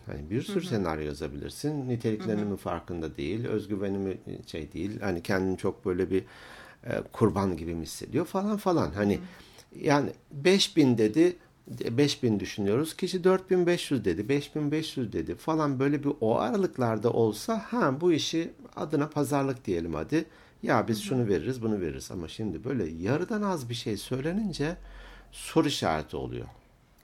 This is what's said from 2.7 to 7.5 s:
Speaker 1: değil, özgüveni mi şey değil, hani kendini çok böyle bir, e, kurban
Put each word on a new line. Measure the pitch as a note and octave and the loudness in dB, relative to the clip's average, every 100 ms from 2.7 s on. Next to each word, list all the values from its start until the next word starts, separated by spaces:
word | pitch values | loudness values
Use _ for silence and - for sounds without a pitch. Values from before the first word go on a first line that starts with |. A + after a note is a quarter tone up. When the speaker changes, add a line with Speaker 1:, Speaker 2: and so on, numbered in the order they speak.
| E2+ - F2 D#2+ - | -4 -4 -6 -6 -4
Speaker 1:
değil, | C#2+ A2 A#2+ | -4 -2 -2
özgüveni | G#2+ G2 G2+ G2+ G2 | -2 -2 -4 -2 -2
mi | G2 F2+ - F#2 - | -2 -4 -8 -12 -10
şey | E2+ D2 | -10 -8
değil, | D2+ G2 A2 | -6 -6 -4
hani | G2+ F2 | -2 -2
kendini | - F#2+ F#2+ F#2 | 0 0 2 0
çok | G2+ - G2 | -2 -2 -2
böyle | F2+ F#2 | 0 2
bir, | F#2 - - - - - - - | 0 -2 -18 -20 -20 -20 -14 -6
e, | G#2 - | -4 -4
kurban | - A2 F2 G2 | 2 2 4 0